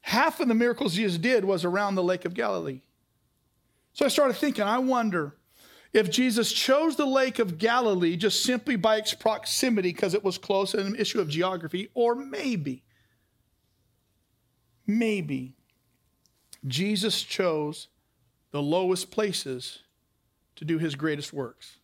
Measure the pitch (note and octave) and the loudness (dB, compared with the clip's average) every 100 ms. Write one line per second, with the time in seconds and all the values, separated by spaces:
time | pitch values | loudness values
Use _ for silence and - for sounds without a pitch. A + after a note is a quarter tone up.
0 | - G#3+ D#4 D#4 C4+ A3+ A#3+ A#3+ C4+ E3+ | 0 2 2 2 0 2 2 0 -2 0
1 | G#3+ E3+ A#3 B3 F#3+ F#3 F3 F#3 G3+ F#3+ | -2 0 2 2 2 0 0 0 0 0
2 | F3+ F3+ F3 F3+ A#3 F3 D#3 C3 _ _ | 0 -2 -4 -4 -2 -2 -6 -10 _ _
3 | _ _ _ _ _ _ _ _ _ - | _ _ _ _ _ _ _ _ _ 0
4 | C#4 - C4+ A3 D4 C4 G3+ A#3+ C4 B3 | 2 4 2 2 -2 0 0 2 2 2
5 | A3 F3 D3 - _ _ - - _ G#3+ | 2 0 -4 -10 _ _ -20 -20 _ 2
6 | F#3 G3+ B3+ A3+ A3+ - - C4+ D#4+ C#4 | 4 2 2 2 0 0 2 4 4 2
7 | C#4+ C4+ C4 - G#3 D#3+ A3 A#3+ A#3 F#3 | 2 2 2 0 -2 0 2 2 2 2
8 | E3+ E3+ G3+ - - B3 D4 A#3 A3 A3 | 2 2 0 0 0 0 0 2 4 2
9 | G#3+ - A3+ G#3 - - C4 G#3+ F3+ E3+ | 0 -2 -2 -2 -2 0 2 2 0 0
10 | G3 G3+ G3+ F3+ - G3 G3 - G3 A#3 | 0 2 0 -4 -2 0 0 -2 -2 -2
11 | G#3 A3 D#3+ D3+ F#3 F#3 D#3+ F3+ G#3+ B3+ | -2 0 -2 0 -2 -2 -6 -8 -6 0
12 | A#3 A#3+ C#4 G4+ D4 G#3 C#3+ B2+ _ _ | 0 0 -6 -6 -2 -2 -4 -8 _ _
13 | _ _ _ _ _ _ _ _ _ _ | _ _ _ _ _ _ _ _ _ _
14 | _ _ _ _ _ _ _ _ - A3 | _ _ _ _ _ _ _ _ -2 2
15 | A3+ G#3 D3 C3 C3 - _ _ _ _ | 2 0 -2 -6 -6 -14 _ _ _ _
16 | _ _ _ _ _ - C3+ B2+ G3+ G#3 | _ _ _ _ _ -10 -6 -2 0 0
17 | G#3 - - - F3+ D#3 D3 D#3 - _ | 0 -2 -4 0 0 0 -4 -8 -18 _
18 | _ _ _ _ _ C#3+ C#3+ F3 F#3 F#3 | _ _ _ _ _ -4 0 2 2 0
19 | F#3 - G#3+ F3+ C#3 B2+ - - _ _ | -2 -2 -2 -2 -6 -8 -10 -16 _ _
20 | _ _ _ _ _ - D3+ E3 E3 C#3 | _ _ _ _ _ -12 -4 -2 -2 -2
21 | D#3 D3 C#3+ C#3 A#2+ - - - | -2 -4 -6 -8 -10 -12 -20 -20